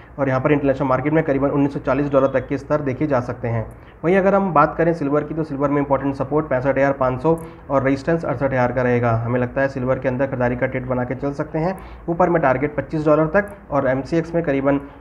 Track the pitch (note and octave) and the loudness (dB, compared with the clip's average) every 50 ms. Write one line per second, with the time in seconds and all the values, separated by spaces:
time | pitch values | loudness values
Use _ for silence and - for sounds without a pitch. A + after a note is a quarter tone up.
0 | - - - - C#3 C3+ C3 C3 B2+ D3+ D3 C#3+ C#3 C#3 C3+ C3+ D3 C3 B2+ B2 | -20 -16 -4 -2 0 0 0 2 2 2 2 2 4 2 0 2 2 0 0 0
1 | - D3+ D3+ D#3+ D#3 - C3+ C#3 C#3 C#3 C#3+ C#3+ C#3 C#3 C#3 D3 - C#3+ B2+ C#3 | 0 2 2 2 2 2 0 0 0 0 2 2 0 0 0 -4 -2 -2 0 0
2 | D3 C#3+ C#3 C3+ C3 C3 C3+ C3 B2 - C#3+ B2+ - - D3 D3+ D3 C3+ B2 B2+ | 0 2 2 4 4 4 2 0 -2 -2 -6 -6 -4 -2 -2 -2 0 -2 -2 -2
3 | D3+ C#3+ C#3 B2 B2 B2 A#2+ - - A#2 A#2 A2+ G#2+ - - - - - - - | -2 0 0 0 0 -2 -8 -6 -4 -4 -4 -4 -4 -6 -10 -18 -20 -20 -18 -4
4 | - E3 F#3 G3 F#3 G3 G3 G3 G3 F#3+ D#3 C#3+ D3+ D#3 - - E3 E3+ E3 E3+ | 0 2 2 4 4 4 4 2 2 4 4 4 4 4 4 0 0 0 2 0
5 | D3 C#3 D3 D3 D3 D3 D#3 E3 D#3 - C#3+ C3 C#3+ C#3+ C#3+ D3 C#3 C#3 C#3 C3 | -2 0 0 0 -2 -2 -4 -6 -4 -4 -4 -2 0 0 2 0 2 2 0 0
6 | C3+ C#3 C3+ C3+ C3 C3 C#3+ D3+ D#3 D#3 C3+ B2+ B2+ C#3 B2+ C3 C#3 C#3 C3+ C3+ | 0 -2 -2 -2 -4 -2 0 -2 0 0 -2 0 0 0 2 2 2 2 2 0
7 | C3 B2+ B2+ B2 B2+ D#3+ E3 E3 - - - - - - C#3+ C3+ B2+ C3 C#3 C3+ | 0 0 0 0 2 0 0 0 -2 -12 -18 -18 -10 -2 0 2 2 2 0 0
8 | - - E3 E3 E3 - C3+ A#2 C#3 C3+ C3 B2+ B2 B2 B2 C3 B2 B2 B2 A#2+ | 0 -2 -2 -2 -2 -4 -4 -2 -2 0 2 2 0 2 0 0 0 2 2 2
9 | A#2+ A#2+ A2+ A2+ A#2 A#2 B2 B2+ B2 A#2+ - C3+ C3+ C3+ - C3+ B2 B2+ C3 C3 | 2 2 0 0 0 -2 -2 -2 -2 -2 -2 -2 -2 -2 -2 -4 -2 -2 -2 0
10 | C3 C3 B2+ B2 C#3 C3+ C3 B2 B2 A#2+ B2 B2 C3+ C3 B2+ C3 B2 B2+ B2+ B2 | -2 -4 -2 -2 -2 -2 -2 -2 -2 -2 0 -2 -4 -4 -4 -4 -4 -4 -4 -4
11 | B2 B2 C3 B2+ C#3+ C#3+ C#3 - D3+ - - D#3 D#3+ F#3 G3 - - - - - | -2 -4 -6 -4 -4 -6 -4 -4 -8 -4 -4 -2 -2 -2 -4 -6 -10 -18 -18 -14
12 | - - E3+ E3+ F#3 E3+ E3 D#3+ D3+ C3 B2+ C3 C#3 D3 - - - - - D#3 | -6 -6 0 2 2 2 4 2 4 2 2 2 0 -4 -4 -6 -8 -4 -4 -2
13 | D3+ D#3 D3+ D3+ D#3+ D#3 D#3+ G3+ G3+ - - - - - D3 C#3 C3+ B2+ C3 C3+ | 2 4 4 4 4 2 2 0 0 0 -8 -16 -12 -4 -2 0 0 0 0 -2
14 | C3+ - E3+ E3 D#3+ E3 E3 E3+ E3 D3 C#3 C3+ C3 C#3 C#3+ C#3 C#3 - - - | -2 -2 -2 -2 -2 0 -2 -2 0 0 -2 0 2 2 0 0 -2 -6 -18 -20